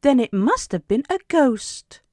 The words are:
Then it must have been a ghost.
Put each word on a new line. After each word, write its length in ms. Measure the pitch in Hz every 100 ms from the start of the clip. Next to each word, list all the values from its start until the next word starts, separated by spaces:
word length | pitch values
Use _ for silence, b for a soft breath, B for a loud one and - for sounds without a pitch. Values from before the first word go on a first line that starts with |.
Then 180 | 277 262
it 140 | 226
must 380 | 196 214 480 -
have 160 | 180 -
been 160 | 214 285
a 80 | 370 _
ghost. 720 | 339 277 220 - - _ - _